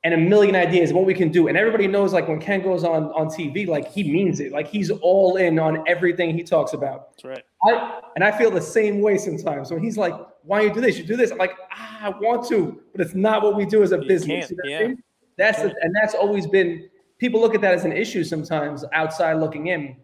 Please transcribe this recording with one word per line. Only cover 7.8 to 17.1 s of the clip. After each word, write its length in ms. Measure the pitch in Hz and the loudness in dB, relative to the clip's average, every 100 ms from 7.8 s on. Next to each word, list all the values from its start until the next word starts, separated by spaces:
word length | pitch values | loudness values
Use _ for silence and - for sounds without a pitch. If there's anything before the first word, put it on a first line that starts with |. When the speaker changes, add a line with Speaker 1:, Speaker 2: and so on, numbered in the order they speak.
| - - - 160 | -2 -12 -10 0
Speaker 1:
and 80 | |
I 80 | 202 214 | 0 4
feel 140 | 233 | 2
the 120 | 185 | 2
same 400 | - 226 208 202 | -2 0 0 2
way 160 | 208 190 | 2 0
sometimes. 520 | 185 156 170 143 135 | -2 -6 -6 -6 -6
When 140 | 165 | -6
he's 140 | 220 214 | -4 -2
like, 180 | 180 - - _ | -4 -4 -16 _
"Why 180 | 151 202 | -4 2
you 120 | 214 | 2
do 60 | 214 | 2
this? 180 | 247 165 | 0 0
You 60 | |
do 140 | 165 240 | -4 0
this." 140 | 233 | 0
I'm 60 | - | 2
like, 200 | 185 - - | -2 -2 -16
"Ah, 320 | - - 220 208 | -16 -16 -10 -10
I 40 | 196 | -4
want 300 | 214 240 240 | -2 -2 0
to, 340 | 226 147 - _ | 0 0 -6 _
but 80 | - | -6
it's 120 | 165 | -4
not 300 | 190 208 214 | 0 2 2
what 140 | 208 202 | 2 2
we 80 | 190 | 2
do 180 | 214 | 4
as 80 | 190 | 4
a 60 | 180 | 2
Speaker 2:
You 100 | - | 2
Speaker 1:
business." 400 | 185 147 175 196 | 0 2 -4 -6
Speaker 2:
can't, 40 | |
Speaker 1:
You 40 | 180 | -8
know 60 | |
what 60 | 160 | -6
Speaker 2:
yeah. 100 | 151 | -2
Speaker 1:
I 80 | 226 | -4
mean? 160 | 254 _ _ _ - | -4 _ _ _ 0
That's 220 | 208 208 | 0 2
Speaker 2:
You 60 | 214 | -2
Speaker 1:
the, 40 | |
Speaker 2:
can't. 120 | - | -2
Speaker 1:
and 120 | 165 202 | -2 0
that's 140 | 214 - | 0 0
always 320 | 202 202 160 | 0 0 2
been, 420 | 190 175 165 - _ _ | 2 2 -2 -12 _ _